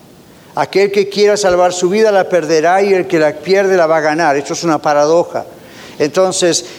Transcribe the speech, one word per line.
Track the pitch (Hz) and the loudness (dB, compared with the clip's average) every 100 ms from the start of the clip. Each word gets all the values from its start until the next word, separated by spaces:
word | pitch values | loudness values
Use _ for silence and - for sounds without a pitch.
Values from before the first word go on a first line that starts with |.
| - - - - - | -20 -20 -20 -20 -14
Aquel | - 143 185 202 | -8 -4 0 0
que | 202 196 | 0 -2
quiera | 196 208 202 | 0 0 2
salvar | 185 180 180 | 0 2 0
su | 175 180 | 0 -2
vida | 214 220 | 2 2
la | 196 180 | 2 0
perderá | 175 156 160 160 190 | -2 0 0 2 2
y | 202 | 2
el | 185 170 | 0 0
que | 165 | 0
la | 151 | 0
pierde | 143 180 196 190 190 | -2 -2 0 2 2
la | 160 | 2
va | 160 | 2
a | |
ganar. | 151 151 160 139 | 0 0 0 0
Esto | 143 | -4
es | 160 | -6
una | 170 147 | -2 -2
paradoja. | 156 147 147 170 - 120 104 - - - - - | 0 0 2 2 0 -6 -10 -18 -20 -20 -18 -4
Entonces, | 147 185 185 175 180 156 - | -2 0 -2 0 0 -2 -6